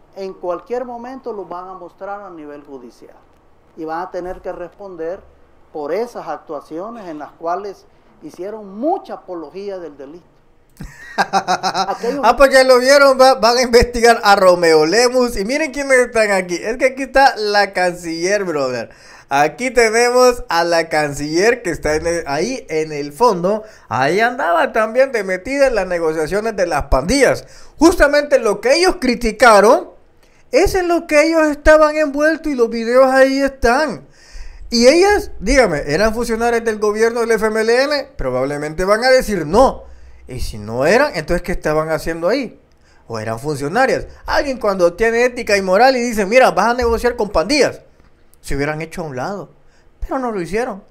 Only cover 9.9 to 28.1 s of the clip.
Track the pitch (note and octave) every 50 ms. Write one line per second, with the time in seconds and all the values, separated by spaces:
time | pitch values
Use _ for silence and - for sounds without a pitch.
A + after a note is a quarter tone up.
9.9 | D3 D3 C#3 C3+ D#3+ F3+ _ _ _ _ _ _ _ _ _ _ _ - - -
10.9 | - - - - - - G3 - - F#3+ - - - - - F#3+ - F3+ F#3+ F#3
11.9 | G3 - G#3 A#3 C4+ C#4+ B3+ A3+ B3+ B3 C#4 C4+ B3 C4 C4 C4 B3+ B3 B3+ C4
12.9 | C#4 C#4+ C#4+ C#4 C4 B3+ C4 C4 C4 C4 G3+ A3+ A#3+ A#3+ B3+ B3 A#3 B3 A#3 A#3+
13.9 | - A#3+ A3+ A#3 A#3 A3 - G#3 G3+ G3+ F#3+ F#3 F3+ F3 F3 E3 D#3+ D#3 D3+ D#3+
14.9 | F3+ A3 B3 B3 B3 B3+ B3 A#3+ A#3+ G#3+ G3 G#3+ C4 D4 D#4+ D4+ B3 C#4+ C#4 C#4
15.9 | C4 B3+ B3 B3 A3 A3+ A3 G#3 G3+ F#3+ F#3 F3 F3 E3 - G3+ A3+ B3 C#4+ C4
16.9 | C4 C4 C#4 C4 C4 C4 C4+ B3 - G#3+ G#3+ G#3 G#3 G#3 G3+ G3 G3 F#3 F3+ F3+
17.9 | E3+ E3+ F3 E3+ D#3+ E3 - A#3 G#3 G#3 G3 F3+ D#3 D3 C3+ B2+ B2 A#2+ A2+ -
18.9 | - - - - - - - - C3+ C#3 D3 D#3 - - A#3+ C4 A#3+ B3 A#3 A3
19.9 | G#3+ A#3 A#3+ B3 B3 B3+ B3+ B3+ B3 B3 A#3+ - E3+ E3+ E3+ F3 E3+ E3 E3 E3
20.9 | E3 D#3 D3+ D3 C#3+ C3+ D3 D3 D#3 E3+ F#3+ A3+ A#3+ A#3+ - F3+ D#3+ D#3+ - -
21.9 | D3+ D#3 D#3+ E3+ E3+ E3+ - C#3 C#3 D3 F3 A#3 C4 B3+ - - D#3+ D#3 D#3 D#3
22.9 | D3+ C#3+ C#3+ D3 D3 - A#3 B3 G#3 F3 E3+ F#3+ G#3 G#3+ G#3 - - - _ -
23.9 | G#2+ A#2+ C3 D3 - G3+ A3+ A#3+ B3 B3+ D4 E4 E4+ E4 D4 A#3+ - A#3 A3 A3
24.9 | A3+ B3+ C4+ C4 B3 A3+ G3 F#3+ F#3 F#3 F#3 - C4+ C#4+ C#4 C4+ A#3+ G#3 F#3+ F#3
25.9 | F3+ E3+ E3+ D#3 D#3 E3 D#3 D3 F3 G3+ G#3+ A3+ A3 G3 F#3 E3+ D#3+ C#3+ C#3 -
26.9 | - C3 C3 F3+ B3 C#4+ C4 F3+ C3 A#2 - - - - - - - - C#4+ E4+
27.9 | F4 E4+ D#4 C#4+